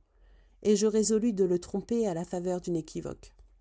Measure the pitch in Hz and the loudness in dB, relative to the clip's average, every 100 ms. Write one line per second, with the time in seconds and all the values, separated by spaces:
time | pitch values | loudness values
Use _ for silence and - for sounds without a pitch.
0 | _ _ _ - _ _ - 208 214 214 | _ _ _ -20 _ _ 2 4 4 4
1 | 208 220 240 190 185 175 - 196 - 233 | 4 2 2 2 2 0 -2 -6 -2 0
2 | 214 165 175 185 180 180 180 170 156 - | 0 -2 -6 -6 -4 -4 -2 -4 -4 -10
3 | 156 - - _ - _ | -10 -12 -18 _ -20 _